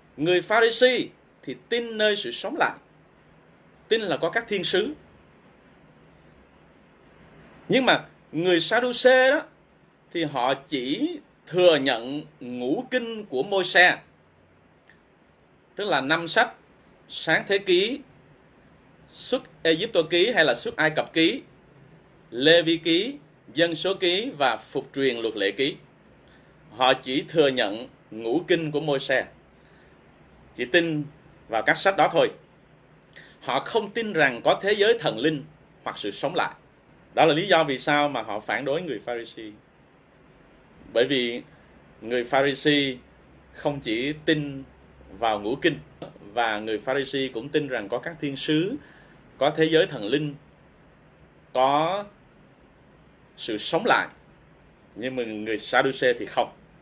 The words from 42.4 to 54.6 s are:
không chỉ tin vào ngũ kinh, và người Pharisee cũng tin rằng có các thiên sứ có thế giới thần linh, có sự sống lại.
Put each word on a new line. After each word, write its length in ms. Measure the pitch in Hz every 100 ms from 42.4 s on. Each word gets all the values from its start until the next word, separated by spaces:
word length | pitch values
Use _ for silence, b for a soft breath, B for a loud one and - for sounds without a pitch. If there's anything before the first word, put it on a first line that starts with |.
| 139 135 151 147 139 123 - - - - -
không 260 | - 151 143
chỉ 340 | 123 110 135 151 151
tin 380 | 156 143 135 135 - - - - 95
vào 200 | 113 107
ngũ 160 | 104 139
kinh, 240 | 170 143 - - - - 98
và 260 | 107 113 107
người 200 | 110 107
Pharisee 480 | 113 139 131 139 131
cũng 160 | 117 143
tin 180 | 156 139
rằng 220 | 123 98
có 100 | 120
các 160 | 170 165
thiên 140 | 147 135
sứ 400 | - 156 185 285 B B B B B -
có 60 | 139
thế 160 | 156 160
giới 200 | 160 190
thần 200 | 139 101
linh, 300 | 139 151 143 _ _ _ _ _ _ _ _ - _ _
có 500 | 127 131 143 160 196 202 - _ _ - _ _ _ _ _ _ _ _ -
sự 200 | - 107
sống 280 | - 165 220
lại. 220 | 123 87 - - - _ _